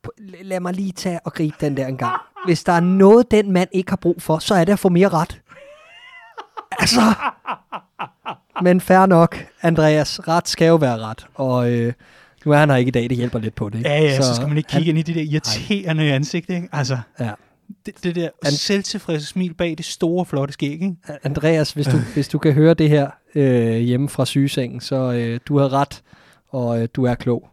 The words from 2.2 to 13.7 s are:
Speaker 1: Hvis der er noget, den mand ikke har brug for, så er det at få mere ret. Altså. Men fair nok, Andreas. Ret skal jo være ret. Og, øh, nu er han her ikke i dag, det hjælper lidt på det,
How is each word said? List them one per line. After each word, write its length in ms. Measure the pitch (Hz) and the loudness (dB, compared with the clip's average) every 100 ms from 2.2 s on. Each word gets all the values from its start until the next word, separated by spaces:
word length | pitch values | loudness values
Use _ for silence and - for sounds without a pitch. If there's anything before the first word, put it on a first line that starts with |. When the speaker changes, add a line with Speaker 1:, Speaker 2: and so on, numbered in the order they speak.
| - - 370 | -10 -8 -2
Speaker 1:
Hvis 180 | 160 | -2
der 80 | - | 2
er 80 | 170 | 2
noget, 500 | 180 190 196 233 240 | 2 6 8 8 6
den 220 | 214 202 | 2 2
mand 160 | 180 185 | 0 0
ikke 180 | 190 185 | -4 -2
har 60 | 190 | -2
brug 260 | 175 170 | -2 -2
for, 160 | - 156 | -2 -4
så 160 | - | 2
er 100 | 196 | 2
det 80 | 170 | 2
at 60 | 202 | 2
få 100 | 190 | 2
mere 200 | 175 196 | 4 4
ret. 320 | 170 170 - _ - - - - - - - - - - - - 190 | 2 -4 -10 _ -20 -20 -20 -20 -20 -20 -20 -20 -20 -18 -18 -12 -4
Altså. 220 | - 233 220 214 277 - - 220 _ 208 _ - - _ - - _ - | 0 4 4 2 -4 -8 -12 -12 _ -16 _ -16 -16 _ -16 -16 _ -2
Men 180 | 180 180 | 2 2
fair 260 | - 185 190 | 4 4 6
nok, 300 | 170 165 - - _ | 6 4 0 -16 _
Andreas. 680 | 170 160 156 151 147 - - | 0 4 4 4 0 -6 -2
Ret 200 | 165 - | -2 -2
skal 180 | - 165 | 0 4
jo 60 | 165 | 4
være 220 | 135 117 | 2 -2
ret. 280 | 110 113 - | -8 -12 -16
Og, 380 | - 135 127 120 | -6 -2 0 0
øh, 200 | 120 117 120 _ _ _ _ | 0 -2 -6 _ _ _ _
nu 80 | 151 | 2
er 40 | 147 | 4
han 140 | 151 | 4
her 60 | 131 | 4
ikke 120 | 123 | 2
i 40 | |
dag, 100 | 123 120 | 0 -2
det 60 | 123 | -2
hjælper 220 | 120 117 | -2 -4
lidt 160 | 110 | -6
på 140 | - | -6
det, 100 | 104 | -6